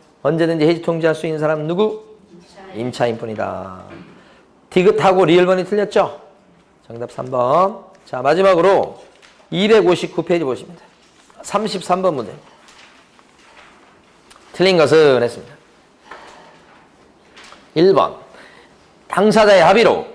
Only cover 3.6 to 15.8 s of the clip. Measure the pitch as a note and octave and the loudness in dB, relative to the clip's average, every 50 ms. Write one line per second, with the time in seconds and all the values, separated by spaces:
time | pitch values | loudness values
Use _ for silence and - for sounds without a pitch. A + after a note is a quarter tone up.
3.6 | F#2+ F#2+ F#2 F#2 F#2 F#2+ - - F2+ - - - _ _ _ _ _ _ _ _ | -12 -14 -16 -18 -20 -20 -20 -20 -20 -20 -20 -20 _ _ _ _ _ _ _ _
4.6 | _ - - F#3+ F3+ G3+ A3 D3 C#3 G3 F#3+ F#3 F#3+ D#3+ E3+ F3 F3+ F3+ F#3+ F#3 | _ -4 -2 0 2 2 2 2 2 2 2 2 2 4 4 4 4 2 0 -2
5.6 | F3 F3+ G#3 G#3 G3+ G3 - G#3+ F3+ B2+ - - - - _ _ _ _ _ _ | -2 -4 -4 -4 -4 -2 0 0 0 -2 -4 -14 -20 -20 _ _ _ _ _ _
6.6 | _ _ _ _ _ - A2+ A#2 A#2+ A2+ - - B2+ B2+ C3+ B2 B2 B2 C#3+ E3+ | _ _ _ _ _ -18 -16 -14 -14 -14 -12 -12 -10 -6 -2 -2 0 2 2 2
7.6 | F#3+ G3+ A3 - - - - _ _ - - B2+ B2+ C#3 D#3 F3+ F#3+ G3 F#3 E3 | 2 0 -2 -6 -18 -20 -20 _ _ -12 -8 -4 0 0 2 2 2 2 4 4
8.6 | E3+ G3 F#3+ D3+ F#2 D2+ - - - - _ _ _ - _ _ _ - D#3+ E3+ | 4 4 4 2 0 -2 -8 -16 -20 -20 _ _ _ -20 _ _ _ -8 -4 -2
9.6 | G3 G#3 A3+ G#3+ F3 F3+ F3 - - D#3 - - E3 - F3+ E3+ D#3+ C3 A#2+ - | 0 4 4 4 4 4 2 0 -2 -6 -6 -6 -4 -2 -2 -2 -2 -4 -6 -6
10.6 | - - F3 - - - _ _ _ _ _ _ _ _ _ - - - - G3+ | -10 -16 -20 -20 -20 -20 _ _ _ _ _ _ _ _ _ -20 -12 -6 -6 -4
11.6 | A3 G#3 - F#3 E3 - F3+ F#3 F#3 F#3 D#3+ C3 A2 F2 D#2 - - - _ _ | -4 -4 -8 -8 -4 -4 -4 -2 -2 -2 -4 -4 -8 -10 -14 -18 -20 -20 _ _
12.6 | _ - - - - - _ _ _ _ _ _ _ _ _ _ _ _ - - | _ -20 -20 -20 -20 -20 _ _ _ _ _ _ _ _ _ _ _ _ -20 -20
13.6 | - - - _ _ _ _ _ _ _ _ _ _ _ - - _ - - - | -20 -20 -20 _ _ _ _ _ _ _ _ _ _ _ -20 -20 _ -12 -4 -2
14.6 | F3+ F#3+ F#3 E3+ D3+ B2 C#3+ D#3+ D#3 C#3+ C3 A#2+ A#2 A#2 - - - - - - | 0 2 4 4 4 4 6 6 6 6 4 2 0 -2 -4 -8 -18 -20 -20 -20
15.6 | _ _ _ _ | _ _ _ _